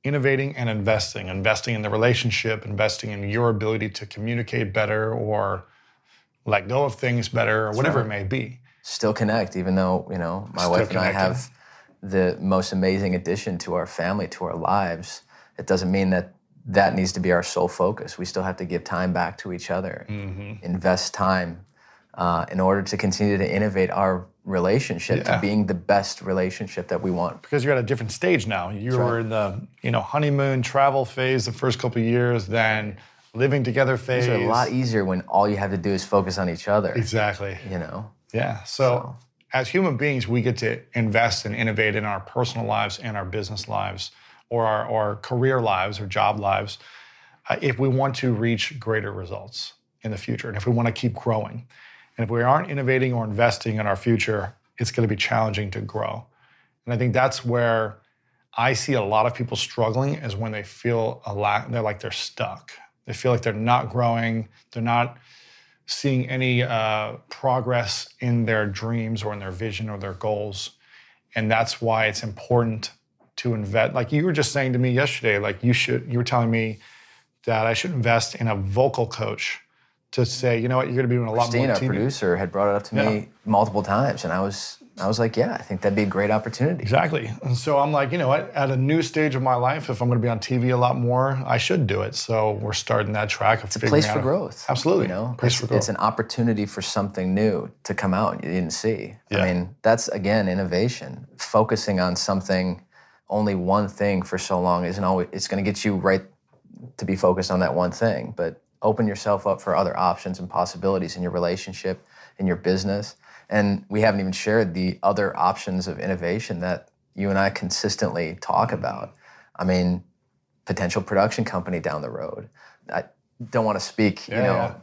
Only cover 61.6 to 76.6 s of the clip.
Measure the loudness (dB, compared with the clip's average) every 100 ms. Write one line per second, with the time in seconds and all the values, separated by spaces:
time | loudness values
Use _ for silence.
61.6 | -2 -2 -2 -4 -8 -8 -10 -6 -6 -6
62.6 | -16 -20 -20 _ -12 -4 0 2 0 -2
63.6 | 2 2 2 0 0 2 0 -2 -4 _
64.6 | _ -4 0 2 2 -4 _ -20 -20 -20
65.6 | _ _ -10 -4 0 0 0 0 2 2
66.6 | 2 0 0 0 -2 -8 _ -4 0 0
67.6 | 2 0 0 -6 -8 _ 0 2 2 0
68.6 | 0 -4 -4 -4 -2 -4 -4 -6 -8 -6
69.6 | -6 -6 -8 -6 -8 -6 -4 -2 -4 -8
70.6 | -12 _ _ -20 -20 _ _ -4 2 2
71.6 | 2 -2 0 2 0 -2 -8 -10 2 2
72.6 | 2 -2 -8 -14 _ _ _ -6 -4 -2
73.6 | 0 2 2 0 0 2 2 2 0 0
74.6 | 0 2 2 2 2 0 0 2 0 0
75.6 | 2 2 2 -2 0 -2 2 2 2 2